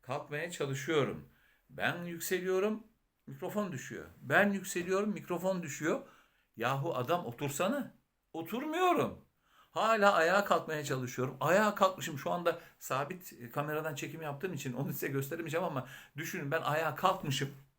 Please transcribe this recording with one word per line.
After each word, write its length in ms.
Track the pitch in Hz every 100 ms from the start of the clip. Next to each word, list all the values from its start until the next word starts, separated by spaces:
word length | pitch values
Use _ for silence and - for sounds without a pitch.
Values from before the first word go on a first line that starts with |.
Kalkmaya 500 | - 143 147 147 170
çalışıyorum. 760 | 175 143 135 - 160 117 80 71 _ _ _ _
Ben 340 | - 107 170 175
yükseliyorum, 760 | 170 - 185 180 185 208 214 - _ _ _ -
mikrofon 440 | 135 113 208 202
düşüyor. 340 | 127 - 101 76 -
Ben 300 | 127 156 202
yükseliyorum, 580 | 196 185 180 175 190 214
mikrofon 540 | 170 139 175 185 190
düşüyor. 440 | 160 131 151 254 - - _ _ _ -
Yahu 380 | 113 139 165 127
adam 300 | 123 165 117
otursana. 680 | 120 143 139 180 285 233 - _ _ _
Oturmuyorum. 920 | 165 165 226 302 320 370 311 117 90 _ _ _ _ _
Hala 420 | 160 214 220 202
ayağa 320 | 196 165 196 202
kalkmaya 380 | 170 165 156
çalışıyorum. 540 | 139 131 123 - 127 -
Ayağa 360 | 143 185 214 208
kalkmışım. 420 | 190 - 135 147
Şu 120 | 170
anda 300 | 175 170 170 - _
sabit, 540 | - 135 143 180 -
e, 160 | - 120
kameradan 460 | 147 151 151 156 143
çekim 260 | 151 156
yaptığım 320 | 156 143 190
için 200 | 143 135
onu 200 | 120 139
size 140 | 135 151
gösteremeyeceğim 580 | 135 135 165 165 160 180
ama 220 | 143 - - - 139
düşünün, 340 | 165 190 143
ben 100 | 160
ayağa 340 | 151 151 160 -
kalkmışım. 540 | 185 190 151 131 135 - -